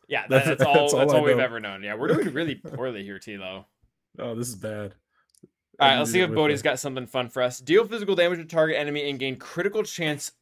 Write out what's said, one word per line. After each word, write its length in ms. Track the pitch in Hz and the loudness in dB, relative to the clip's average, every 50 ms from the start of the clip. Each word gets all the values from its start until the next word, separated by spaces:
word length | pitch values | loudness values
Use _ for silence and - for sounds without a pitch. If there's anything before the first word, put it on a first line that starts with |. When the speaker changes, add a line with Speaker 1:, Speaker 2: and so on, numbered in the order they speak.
| _ - | _ -6
Speaker 1:
Yeah, 180 | - 117 101 110 | -6 -6 0 4
Speaker 2:
That's, 160 | 131 135 139 | 4 4 4
Speaker 1:
that, 120 | 160 147 123 | 4 2 2
that's 80 | 131 - | 4 6
all, 60 | 143 | 6
Speaker 2:
<laughs> 60 | 156 | 6
that's 120 | 143 147 143 | 6 4 4
all 60 | 127 | 4
Speaker 1:
that's 140 | 135 147 139 | 4 6 6
Speaker 2:
I 40 | 156 | 4
Speaker 1:
all 60 | 151 | 6
we've 140 | 143 - - | 4 4 4
Speaker 2:
know. 60 | 131 | 2
Speaker 1:
ever 160 | 120 117 117 | 0 -2 -4
known. 220 | 107 101 98 95 98 | -8 -8 -10 -8 -8
Yeah, 120 | 101 107 | -6 -6
we're 120 | 110 135 170 | -2 0 0
doing 240 | 240 - - 180 127 | 2 2 0 -2 -2
really 220 | 147 170 156 131 | -4 -4 -4 -6
Speaker 2:
<laughs> 80 | - - 156 151 | -8 -10 -12 -8
Speaker 1:
poorly 280 | 123 127 127 117 101 98 | -6 -6 -6 -6 -8 -10
here, 140 | 101 101 95 | -12 -12 -14
Tilo. 460 | - 113 104 98 95 92 95 98 98 _ _ _ _ _ _ _ _ _ _ - | -14 -14 -14 -12 -12 -12 -12 -14 -16 _ _ _ _ _ _ _ _ _ _ -10
Speaker 2:
Oh, 160 | - 120 113 | -10 -8 -6
this 120 | 113 120 123 | -6 -8 -8
is 60 | 117 | -8
bad. 380 | 95 95 107 107 104 104 98 - _ _ _ _ _ _ _ _ _ _ - _ _ _ _ _ - | -10 -10 -8 -8 -8 -10 -12 -14 _ _ _ _ _ _ _ _ _ _ -20 _ _ _ _ _ 2
Speaker 1:
All 80 | 139 135 | 4 4
Speaker 2:
I 60 | 135 | 4
Speaker 1:
right, 40 | 127 | 4
let's 160 | 151 117 - | 2 2 2
Speaker 2:
needed 120 | 185 185 | 2 2
Speaker 1:
see 40 | 170 | 2
Speaker 2:
a 0 | |
Speaker 1:
if 60 | 156 | 2
Bodhi's 220 | 156 151 147 147 135 | 2 2 2 2 0
Speaker 2:
whiff 60 | - | 0
there. 80 | 156 131 | -2 -2
Speaker 1:
got 60 | 131 | -2
something 280 | - 139 131 131 127 110 | -4 -6 -6 -8 -8 -6
fun 220 | - 131 123 117 | -4 -4 -4 -4
for 120 | - 131 | -2 -2
us. 180 | 127 123 123 - | -2 -2 -2 -4
Deal 260 | 127 127 165 214 233 196 | 0 4 4 4 4 2
physical 280 | 226 226 208 190 190 | -2 -6 -2 0 2
damage 220 | 175 175 175 180 165 | 2 2 2 0 -2
to 80 | 165 | -6
target 320 | 160 170 165 156 160 151 139 | -4 2 2 2 2 2 -2
enemy 320 | 147 147 147 147 147 143 | -2 -2 -4 -4 -4 -4
and 100 | 139 127 | -6 -4
gain 180 | 135 135 131 - | -4 -6 -6 -6
critical 440 | - - - 170 185 202 202 214 202 | -10 -10 -6 -4 -4 -2 -2 -2 -4
chance 480 | - - - 165 151 151 139 - - - _ | -4 -4 -4 -4 -4 -4 -4 -8 -12 -14 _